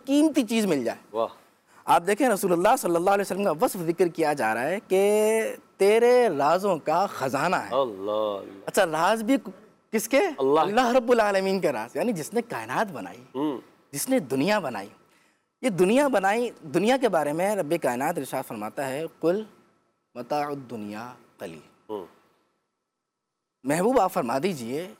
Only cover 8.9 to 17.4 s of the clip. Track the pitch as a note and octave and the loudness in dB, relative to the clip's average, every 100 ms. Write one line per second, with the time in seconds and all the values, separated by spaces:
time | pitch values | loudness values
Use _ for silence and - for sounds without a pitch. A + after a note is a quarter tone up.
8.9 | D#3 F3 A3+ A3 C4+ - - - _ _ | 2 0 0 0 -2 -2 -18 -20 _ _
9.9 | A3 - C4+ G4 C4 C3+ D3+ F#3+ A3 B3 | -4 0 2 2 0 2 2 2 2 2
10.9 | B3+ A#3 A#3 G#3 G3 F#3+ F#3+ E3+ A#2+ A#2 | 2 4 4 4 2 0 0 0 -2 -6
11.9 | C#3 A3 F3+ C#3 A3+ A#3 B2 A2+ D3 G#3+ | -4 -2 -2 -4 -6 -6 -8 -6 -4 -4
12.9 | C3 - B2 B2+ C3 D3+ A#2+ - _ _ | -6 -12 -14 -12 -6 -4 -6 -12 _ _
13.9 | C#3+ - C4 C#3 C3 E3 G#3+ D3 G#2+ G2+ | -8 -2 -2 -2 -2 0 0 -2 -8 -12
14.9 | - _ _ _ _ _ _ B3+ F3 F#3 | -18 _ _ _ _ _ _ -4 2 4
15.9 | B3+ D4 G#3 F#3+ A3+ A#3+ - D#3 D#3 G#3+ | 4 2 2 0 0 -2 -8 -4 0 2
16.9 | C4 A#3+ E3+ D3 D#3+ | 2 2 2 0 0